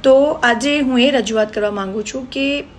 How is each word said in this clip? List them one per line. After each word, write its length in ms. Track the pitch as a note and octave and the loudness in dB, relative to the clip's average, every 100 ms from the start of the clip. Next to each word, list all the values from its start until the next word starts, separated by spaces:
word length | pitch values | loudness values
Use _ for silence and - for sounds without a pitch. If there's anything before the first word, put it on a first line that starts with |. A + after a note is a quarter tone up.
તો 220 | C4+ C4+ D4 D#4 | 6 4 4 2
આજે 380 | A#3+ A3+ C#4 D4 | 0 0 0 0
હું 200 | C4 B3+ | 0 2
એ 100 | C4 | 2
રજૂઆત 440 | C4+ G#3 A3 G#3+ | 2 -2 -2 -2
કરવા 160 | G#3+ G#3 | -2 -4
માંગુ 320 | G3+ F#3+ G#3 | -4 -6 -6
છું 280 | G#3+ C4 B3 | -8 -10 -8
કે 340 | C4+ C#4 C#4+ C#4+ | -4 -4 -4 -8